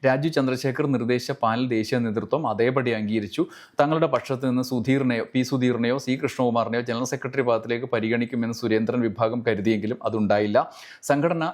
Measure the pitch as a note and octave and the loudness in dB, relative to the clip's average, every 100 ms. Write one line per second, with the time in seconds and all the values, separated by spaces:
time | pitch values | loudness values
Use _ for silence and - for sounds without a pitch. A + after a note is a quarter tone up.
0 | C3 C3+ D#3+ D3+ C3 B2+ C3+ B2+ D3 B2 | 2 2 0 0 0 0 -2 0 0 0
1 | A2+ B2 - C3 A2+ A#2 B2+ A2+ G#2+ B2+ | 0 0 -2 -2 0 0 0 0 0 0
2 | A#2 G#2+ G#2+ C#3+ C3 G#2 A#2+ C3 B2 A2 | 0 -2 -2 -2 0 0 2 2 0 -2
3 | G#2 A2 G#2 - F3+ - - - D3 D#3+ | 0 -2 -2 -4 -4 -6 -6 0 2 2
4 | D#3+ B2 - B2 C3 B2+ B2 B2+ A2+ C3+ | 2 0 -2 -4 0 0 0 -2 2 2
5 | B2+ A#2 - C3 B2+ C3+ B2 A#2 A#2 C3+ | 2 0 0 -2 0 2 2 2 0 -2
6 | C3 C3 C3+ - B2 A#2 A2 A#2 A#2+ A#2 | -2 -2 -2 0 0 2 0 -2 -2 -4
7 | B2+ C3+ C3 C3+ B2 A2+ A2+ A#2+ B2+ A#2 | -4 -4 -4 -2 0 0 0 -4 -2 -2
8 | A2 A#2 A#2 A#2+ A2+ A2+ A#2 A2 A2+ B2 | 0 0 0 -2 -4 -4 0 2 2 0
9 | A2+ G2+ A2+ A#2+ A#2 G#2 G#2 G#2+ G#2+ B2+ | 0 0 0 0 0 0 0 0 -2 -4
10 | A2 G#2+ G2+ G#2 G#2 A#2 D#3+ - - - | -4 0 2 2 4 2 0 -8 -20 -10
11 | - C#3+ E3 E3+ D#3+ | 0 2 2 0 -2